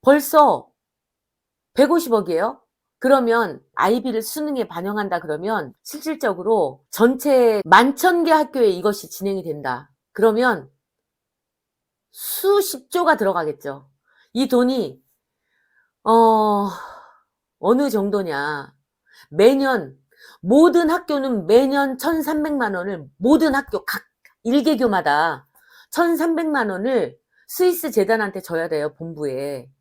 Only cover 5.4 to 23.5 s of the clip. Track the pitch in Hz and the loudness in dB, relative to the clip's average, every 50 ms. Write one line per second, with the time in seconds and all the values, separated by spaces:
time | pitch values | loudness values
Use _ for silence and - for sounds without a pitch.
5.4 | 175 208 220 202 156 127 - _ _ - - 302 - 311 311 - - 226 190 170 | -4 -4 -4 -4 -6 -8 -14 _ _ -18 -18 -12 -8 -8 -8 -4 -4 -4 -4 -4
6.4 | 180 208 226 208 165 135 135 _ _ _ - - 214 240 262 254 - 294 277 254 | -2 -2 0 0 0 -2 -4 _ _ _ 0 2 2 2 2 0 0 0 2 4
7.4 | 247 233 220 208 - 156 180 202 240 269 269 - - 370 349 339 330 330 320 311 | 4 2 0 0 2 4 6 6 6 4 0 2 0 2 2 2 2 2 2 2
8.4 | 302 302 - 269 240 208 185 175 185 214 202 202 - 165 - - 185 196 196 190 | 2 -2 0 2 2 2 2 0 -2 -4 -4 -4 -12 -16 -14 -8 -6 -6 -6 -6
9.4 | 165 165 151 147 139 135 123 120 143 _ _ _ _ _ _ - 196 226 208 226 | -6 -8 -10 -8 -6 -8 -8 -8 -10 _ _ _ _ _ _ 2 2 2 4 4
10.4 | 247 254 220 160 131 135 _ _ _ _ _ _ _ _ _ _ _ _ _ _ | 0 0 0 -2 -8 -16 _ _ _ _ _ _ _ _ _ _ _ _ _ _
11.4 | _ _ _ _ _ _ _ _ _ _ _ _ _ _ _ - - - - - | _ _ _ _ _ _ _ _ _ _ _ _ _ _ _ -14 -12 -10 -10 -4
12.4 | - 381 403 403 392 - - 262 _ _ - 359 349 330 311 - 220 196 185 170 | 0 2 2 2 0 -2 -6 -12 _ _ -4 0 2 2 2 2 0 -2 -2 -2
13.4 | 160 151 143 _ - 143 139 139 _ _ _ _ _ _ _ _ _ _ _ 226 | -4 -6 -8 _ -12 -14 -14 -14 _ _ _ _ _ _ _ _ _ _ _ -4
14.4 | 269 262 262 240 247 247 269 254 196 139 - _ _ _ _ _ _ _ _ _ | -2 2 2 2 2 2 0 -2 -4 -6 -8 _ _ _ _ _ _ _ _ _
15.4 | _ _ _ _ _ _ _ _ _ _ _ _ _ 214 226 226 233 226 220 220 | _ _ _ _ _ _ _ _ _ _ _ _ _ 2 4 6 6 6 4 4
16.4 | 214 214 208 202 202 196 180 - - - - - - - _ _ _ _ _ _ | 2 0 0 0 -2 -4 -6 -10 -16 -18 -20 -20 -20 -20 _ _ _ _ _ _
17.4 | _ _ _ _ - 185 240 254 285 277 208 214 196 202 202 202 190 170 147 139 | _ _ _ _ 0 2 2 2 2 0 0 -2 -2 -2 -2 -4 -4 -4 -6 -4
18.4 | 143 147 151 143 139 139 _ _ _ _ _ _ _ _ _ - - _ 147 156 | -4 -6 -6 -8 -10 -14 _ _ _ _ _ _ _ _ _ -20 -20 _ 0 4
19.4 | 202 240 277 269 277 269 262 214 156 131 135 _ _ _ _ _ - - - _ | 6 6 6 4 0 0 0 -2 -4 -8 -16 _ _ _ _ _ -20 -20 -20 _
20.4 | - 175 233 285 320 349 - 339 339 311 330 359 349 - 302 285 262 269 247 208 | -2 2 4 6 6 6 4 4 2 2 0 -2 -2 -4 -4 -4 -2 -2 -4 -4
21.4 | 170 156 - 240 277 269 269 277 277 269 262 262 - 294 330 320 294 294 311 302 | 0 4 4 4 4 4 0 0 0 -2 -4 -4 -4 -2 -2 -2 -2 -2 -2 -2
22.4 | 302 311 294 277 240 208 196 180 180 196 196 160 147 - _ _ 180 247 302 - | -2 -2 -2 -4 -4 -4 -4 -6 -6 -6 -8 -10 -12 -16 _ _ 2 2 4 4
23.4 | 320 311 | 4 2